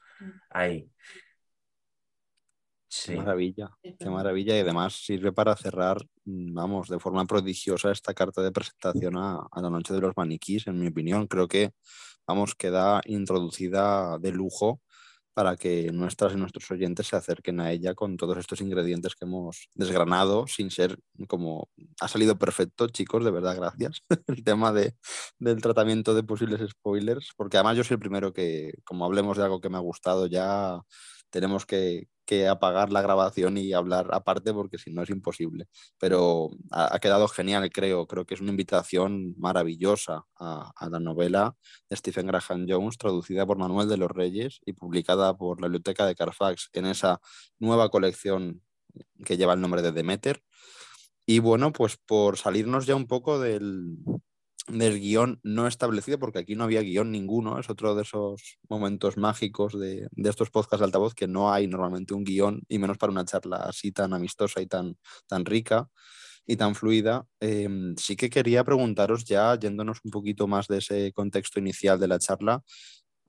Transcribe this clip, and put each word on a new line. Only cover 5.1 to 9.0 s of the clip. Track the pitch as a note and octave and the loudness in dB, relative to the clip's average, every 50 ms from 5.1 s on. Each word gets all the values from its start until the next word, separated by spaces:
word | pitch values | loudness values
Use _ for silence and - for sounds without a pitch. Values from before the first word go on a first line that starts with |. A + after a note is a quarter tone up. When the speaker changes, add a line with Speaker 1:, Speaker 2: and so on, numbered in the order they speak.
| G2+ F#2 F#2 G2+ | -6 -2 -2 0
Speaker 3:
para | F#2 A2 G#2+ A2 G#2 | 2 2 2 2 2
cerrar, | - - F#2+ - F#2 F2+ F#2 F#2+ G2+ - _ _ _ _ | 0 -2 -8 -2 0 0 2 0 -2 -4 _ _ _ _
mm, | G2+ F#2+ F#2 F2+ F2 E2+ | -10 -10 -8 -8 -8 -6
vamos, | E2+ E2+ F#2+ G2+ G2 F2+ - | -4 -4 -2 -4 -4 -4 -6
de | F2+ E2+ | -8 -6
forma | - F#2+ F#2 F#2+ F#2 | -4 -2 0 0 0
prodigiosa | F2 G#2+ G#2 F#2 F#2+ F2+ - - G2+ F#2 F2 - G2+ | 2 0 0 0 0 -6 -6 -2 -2 -2 0 0 0
esta | G2+ - - - F#2 | 0 0 -4 -8 -2
carta | - F#2 F#2 - - | -2 -2 -2 0 -2
de | F#2+ F#2+ | -2 0
presentación | F2+ G2 - - _ _ - F#2+ F2 F2 | 0 -2 -4 -6 _ _ -4 -2 -2 0